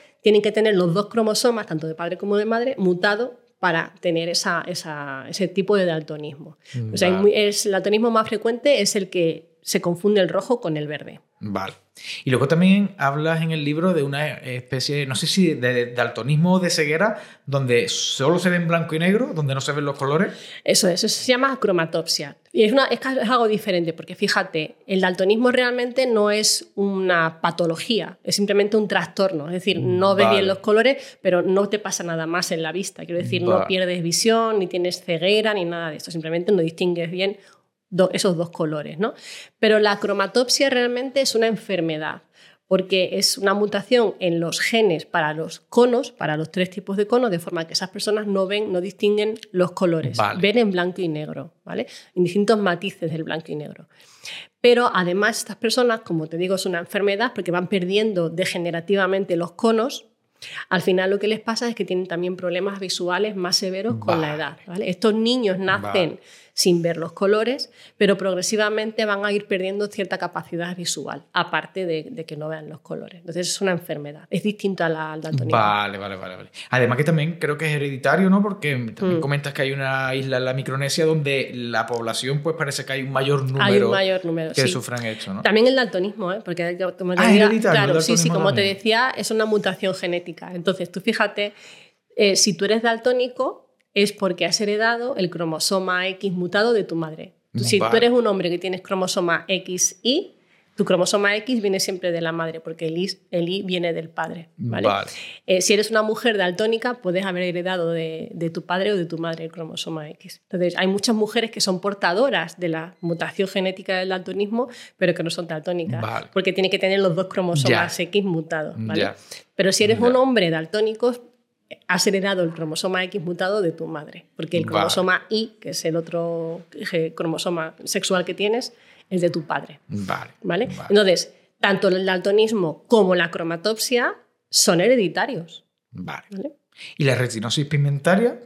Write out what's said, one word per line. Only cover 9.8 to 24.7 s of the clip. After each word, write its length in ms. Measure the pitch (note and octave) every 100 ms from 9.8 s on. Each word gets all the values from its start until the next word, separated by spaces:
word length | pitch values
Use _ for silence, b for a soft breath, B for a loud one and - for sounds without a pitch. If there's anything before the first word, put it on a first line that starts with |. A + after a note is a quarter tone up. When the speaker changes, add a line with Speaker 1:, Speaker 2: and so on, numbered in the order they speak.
Speaker 1:
confunde 400 | F3 E3+ G#3 G#3
el 80 | F3+
rojo 300 | F3+ G3 -
con 140 | F3 D3+
el 100 | D3
verde. 320 | D3+ - - _ -
Speaker 2:
Vale. 320 | G#2 F#2+ F#2+ - _ - B B
Y 60 | -
luego 160 | B2 C#3
también 480 | E3 F#3 G3 G3 -
hablas 440 | C#3 D3 D#3+ E3
en 100 | D#3+
el 140 | D#3+ D3
libro 280 | D3+ F3+
de 100 | E3+
una 260 | C#3 C#3 D3+ B2
especie, 680 | C3 B2 B2+ C3 B2+ C#3+ C3+
no 100 | C3
sé 120 | E3
si 260 | - F3
de 340 | C#3 B2 B2 A#2+
daltonismo 600 | A#2+ A#2+ A2+ A#2+ D3+ F3
o 60 | F#3
de 100 | F3+
ceguera, 520 | E3+ D3+ D#3+ G#3 A3 B B -
donde 420 | C#3 C3 A#2+ F#2
solo 500 | - - - C3+ E3+
se 100 | F3+
ve 60 | F3
en 120 | E3
blanco 260 | E3+ E3 D#3
y 40 |
negro, 320 | E3+ G#3 C#4
donde 200 | E3 C#3+
no 60 | C3+
se 120 | C3
ven 100 | D3 C#3+
los 120 | C#3
colores. 340 | C3+ D3+ G3 B B B
Speaker 1:
Eso 240 | - F#3+ F#3
es, 160 | F3
eso 60 | A3 -
se 40 | -
llama 260 | B3 C4+ C4
cromatopsia. 800 | G#3 F3+ E3 E3+ D#3+ - C#3+ - _
Y 100 | -
es 80 | G#3+
una, 140 | C4+ B3+
es 120 | A#3
ca-, 200 | C4+ C4
es 80 | A3+
algo 180 | B3+ A3+
diferente, 420 | G#3+ G#3+ F3+ E3
porque 220 | E3 - F3+
fíjate, 600 | G3+ - F#3+ D#3+ D3+